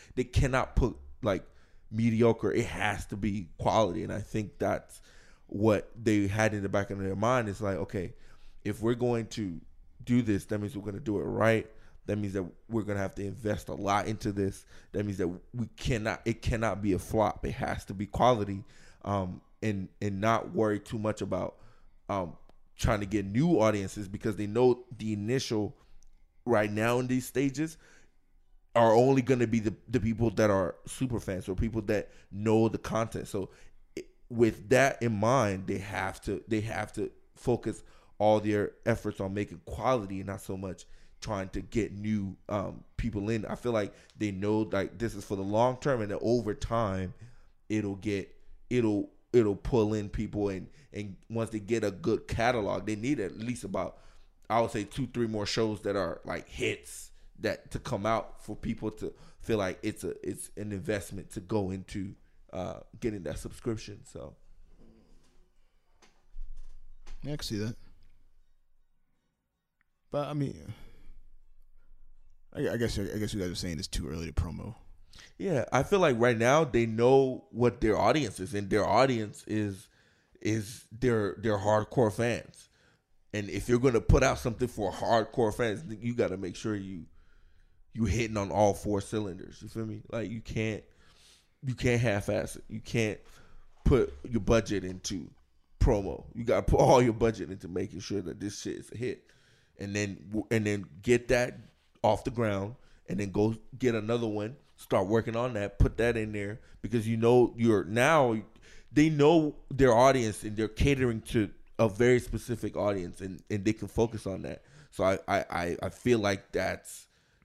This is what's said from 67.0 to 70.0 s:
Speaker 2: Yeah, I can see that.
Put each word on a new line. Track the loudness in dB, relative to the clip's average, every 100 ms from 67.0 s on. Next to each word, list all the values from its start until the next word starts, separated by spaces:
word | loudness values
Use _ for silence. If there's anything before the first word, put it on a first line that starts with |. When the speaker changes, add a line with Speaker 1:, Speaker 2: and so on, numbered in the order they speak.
| -12 -8
Speaker 2:
Yeah, | -6
I | -6
can |
see | -4 -4
that. | -4 -6 -16 -20 -20 -20 -20 -20 _ _ _ _ _ _ _ _ _ _ _ _ _ _ _ _